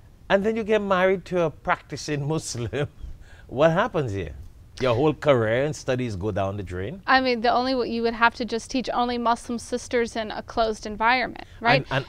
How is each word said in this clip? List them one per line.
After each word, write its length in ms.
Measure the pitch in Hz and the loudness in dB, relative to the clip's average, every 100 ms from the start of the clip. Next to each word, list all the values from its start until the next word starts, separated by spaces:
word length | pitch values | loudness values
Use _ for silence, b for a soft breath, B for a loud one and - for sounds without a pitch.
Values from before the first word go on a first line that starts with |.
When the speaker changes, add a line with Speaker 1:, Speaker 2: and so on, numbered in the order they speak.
| b b - | b b 0
Speaker 1:
and 160 | 196 | 2
then 120 | 202 226 | 2 -2
you 80 | |
get 180 | 208 214 | 2 2
married 420 | 202 185 190 196 - | 2 4 4 2 0
to 160 | 180 | 0
a 80 | 165 | 0
practicing 760 | - - 170 - 143 - 147 143 | -2 -2 -2 -4 -10 -6 -4 -2
<laughs> 40 | |
Muslim. 540 | 156 - 120 117 135 143 - b b b b b | -2 -4 -6 -4 -2 -4 -6 b b b b b
What 240 | 117 160 | 4 4
happens 420 | 165 233 175 131 | 4 2 0 -2
here? 220 | 98 85 - - - - - | -4 -6 -10 -16 -18 -18 -2
Your 120 | 127 | 2
whole 200 | 117 156 | 4 4
career 500 | 147 151 131 110 117 | 2 4 4 4 2
and 100 | 147 | 0
studies 400 | 139 - 127 123 98 | -4 -2 -2 -2 -4
go 140 | 104 | -4
down 280 | 98 98 101 | -2 -2 -4
the 40 | |
drain? 380 | 92 90 98 190 - | -8 -8 -8 -6 2
Speaker 2:
I 160 | 262 | 2
mean, 180 | 262 240 | 4 2
the 100 | 233 | 2
only 220 | 226 254 | 2 2
w-, 180 | 262 226 | -2 -2
you 120 | 233 | -2
would 100 | 226 | -2
have 220 | 226 233 | 2 2
to 100 | - | 2
just 260 | 226 226 - | -6 -6 -4
teach 200 | 262 226 | -4 -2
only 240 | - 240 240 | -2 -2 0
Muslim 420 | 233 233 - 240 | 0 0 -2 -8
sisters 560 | - 247 - 247 233 233 | -6 -8 -2 -2 -2 -4
in 140 | 214 | -6
a 120 | - | -8
closed 420 | 214 - 226 214 | -6 0 0 0
environment, 640 | 220 208 226 254 220 - - - | -6 -2 2 2 0 -6 -16 -4
right? 240 | 226 196 127 | 4 4 4
Speaker 1:
And, 140 | 131 | -2